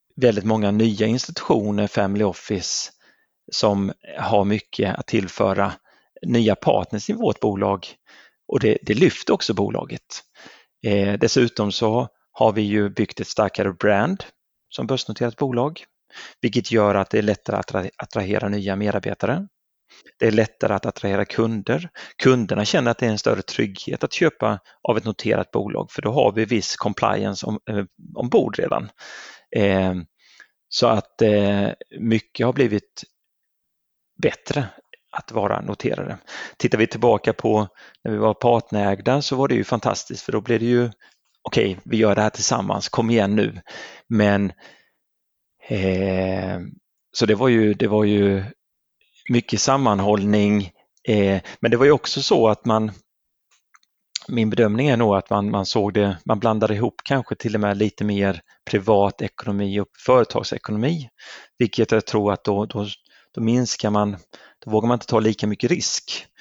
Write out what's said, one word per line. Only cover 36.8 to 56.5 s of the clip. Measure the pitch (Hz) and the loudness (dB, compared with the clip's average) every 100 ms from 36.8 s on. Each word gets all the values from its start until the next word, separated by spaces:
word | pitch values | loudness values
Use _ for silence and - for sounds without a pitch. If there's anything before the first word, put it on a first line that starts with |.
| 110 | 0
tillbaka | 110 120 107 - | 2 2 2 0
på | 110 113 107 104 _ - _ | -2 0 0 0 _ -20 _
när | - | -6
vi | 107 | 0
var | 110 | 0
partnerägda, | 104 120 117 - 107 101 98 - 135 | 2 2 2 0 -2 0 0 0 0
så | 147 131 | 0 -2
var | 139 | 0
det | |
ju | 123 | 0
fantastiskt, | - 117 - 104 - - | 0 -2 -2 -2 -6 -12
för | - | -6
då | 113 | -4
blev | 104 113 | 0 0
det | 117 | 2
ju, | 120 120 - _ _ _ _ | 2 0 -4 _ _ _ _
"Okej, | - - 107 92 | -4 0 0 -2
vi | - 107 | -4 0
gör | 110 | 2
det | 101 | 2
här | 107 | 0
tillsammans, | - - 120 98 104 - | -2 -2 -2 -2 -4 -4
kom | - 113 | -2 2
igen | 117 98 104 | 2 2 2
nu." | 104 101 - - - - - | 0 -4 -16 -18 -18 -16 -4
Men, | 110 104 101 101 - - - _ _ _ _ _ _ _ _ - | 2 4 2 0 -6 -20 -20 _ _ _ _ _ _ _ _ -6
eh, | 104 95 92 95 95 95 95 95 95 - - _ _ _ | -2 0 0 0 0 -2 -2 -4 -6 -10 -16 _ _ _
så | - 113 | -2 2
det | |
var | 107 127 | 4 4
ju, | 113 107 | 4 4
det | 101 107 | 2 2
var | 107 | 2
ju | 104 104 101 98 101 - _ _ _ _ _ _ - | 4 4 4 2 -4 -12 _ _ _ _ _ _ 0
mycket | 123 - 101 | 0 2 -2
sammanhållning, | - 135 127 101 98 104 101 104 104 104 98 _ _ _ - | 2 2 4 2 2 2 2 2 4 2 -2 _ _ _ -2
eh, | 107 98 98 - - | 2 2 0 -4 -4
men | 117 | 0
det | 117 | 4
var | |
ju | 139 | 6
också | 147 - - | 4 2 -4
så | 139 180 110 | 2 4 4
att | 104 | 2
man, | 120 110 110 101 _ _ _ _ _ _ _ _ _ _ _ - - | 2 0 0 -6 _ _ _ _ _ _ _ _ _ _ _ -12 -6
min | 120 110 | -2 0
bedömning | 104 110 107 143 | 4 2 4 2
är | 120 | 4
nog | 113 98 | 4 2
att | - | 2
man, | 104 101 | 0 0
man | 107 95 | -2 0
såg | 117 104 | 0 0
det, | 104 101 90 | 2 0 0
man | - 110 | -2 0
blandade | 113 | 2